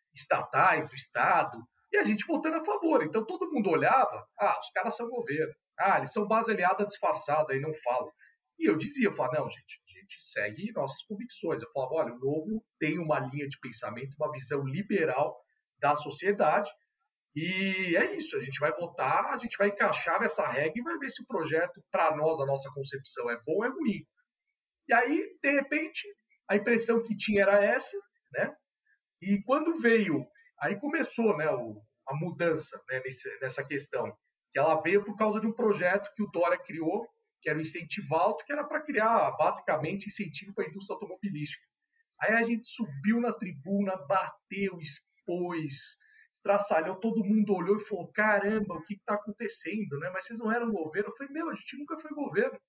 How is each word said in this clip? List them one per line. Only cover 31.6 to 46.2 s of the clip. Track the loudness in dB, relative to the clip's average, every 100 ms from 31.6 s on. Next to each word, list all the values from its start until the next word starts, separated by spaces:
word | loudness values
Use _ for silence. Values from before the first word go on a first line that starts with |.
| -4 -12 -18 _ -8
a |
mudança, | -4 -4 0 0 0 -2 -12 -8
né, | -6
nesse, | -6 -10 -12 -8
nessa | -6 -6 -6
questão, | -6 -4 -4 -4 -8 _ _ _
que | 0
ela | 2 2
veio | 2 2
por | 0 0
causa | 0 2
de | -2
um |
projeto | 2 2 2 2 0 -2
que | -6
o | -4
Dória | 0 2 2
criou, | -2 -4 -2 -2 -4 _ _ _
que | -4
era | -2
o |
Incentivo | -2 -6 -6 -8 -2
Alto, | 2 2 2 -4
que |
era | -6
pra | -4 -4
criar, | -2 2 4 4 4
basicamente, | 2 2 2 0 0 0 -4 -6
incentivo | -8 -8 -10 -8
pra | -6 -6
indústria | -8 -10
automobilística. | -10 -10 -8 -6 -6 -6 -8 _ _ _ _ _ _
Aí | 0
a | 2
gente | 2 0 -2
subiu | -4 -4 -2 2 2
na | 2
tribuna, | -2 -8 -10 -2 0 0 -2
bateu, | 0 0 0 -6 _ -4 -4 -4
expôs, | -6 -8 -10 _ -6 -4 -2 -2 -4 -6 -10 -16 _ _